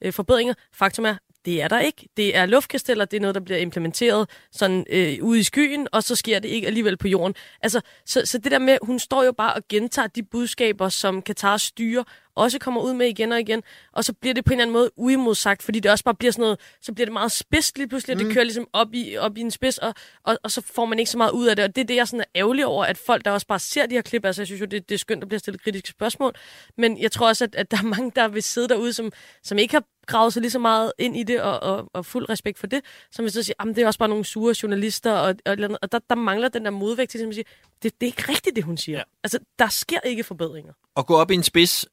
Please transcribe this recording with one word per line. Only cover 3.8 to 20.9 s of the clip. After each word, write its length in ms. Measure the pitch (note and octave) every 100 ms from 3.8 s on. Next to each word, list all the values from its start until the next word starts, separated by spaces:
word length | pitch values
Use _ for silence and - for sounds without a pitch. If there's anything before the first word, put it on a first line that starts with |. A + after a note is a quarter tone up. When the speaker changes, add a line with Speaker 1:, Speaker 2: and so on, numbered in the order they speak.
| E3 - A#3+ G#3 G#3+ - _
Speaker 1:
sådan, 340 | - G3 F#3 -
øh, 280 | F3+ E3+ C3+
ude 180 | A3+ A#3
i 20 |
skyen, 460 | G3 C#4 D4 C#4+ C4+
og 100 | A3
så 120 | - A#3+
sker 220 | - G3
det 100 | G#3+
ikke 180 | A3+ G3+
alligevel 300 | A3 G#3 F#3
på 120 | G3
jorden. 260 | F#3 F3+ - - -
Altså, 180 | A3 A3+ - - -
så, 160 | C4
så 140 | - B3
det 140 | C4+
der 60 | C4+
med, 200 | C4 C4
hun 160 | G#3+ B3+
står 240 | - C4+
jo 80 | B3+
bare 220 | B3 A3
og 140 | - -
gentager 400 | G#3 A#3 - A3
de 140 | A#3
budskaber, 640 | G3+ A#3 A#3+ - A3+ G#3 F#3+
som 340 | - G3 F#3+
Qatar 340 | F#3+ G3+ G3+ G#3
styrer, 480 | - - A3+ A#3+ A#3+ - _
også 240 | - A#3 C4
kommer 220 | C4 A#3
ud 120 | A#3+
med 140 | B3+ B3
igen 260 | G#3+ A3
og 80 | A#3
igen, 220 | G#3+ A3+ - - _
og 120 | -
så 80 | A3+
bliver 220 | G#3+ B3+
det 100 | B3+
på 80 | -
en 80 | B3+
eller 40 |
anden 80 | A#3
måde 180 | A#3 B3 -
uimodsagt, 640 | B3 C4+ A#3+ G3+ G#3 G3
fordi 180 | - A3
det 100 | G3+
også 140 | G#3
bare 100 | B3
bliver 180 | G#3 B3
sådan 100 | A3+
noget, 180 | A3+ G#3 - _
så 100 | -
bliver 140 | G#3+ A3+
det 60 |
meget 200 | A3 A3
spidst 460 | - - D4+ - C4+
lige 100 | C4
pludselig, 260 | C4 -
og 40 | G3+
det 80 | G#3+
Speaker 2:
Mm. 60 |
Speaker 1:
kører 120 | A3+
ligesom 240 | A#3 A3+ A#3+
op 160 | G#3 A3
i, 220 | A#3+ A#3 -
op 200 | G#3+ G#3
i 40 |
en 100 | A#3
spids, 280 | - C4 -
og, 160 | A3+ - - _
og, 140 | - A3+
og 80 | G#3+
så 100 | A#3+ -
får 100 | -
man 140 | A3+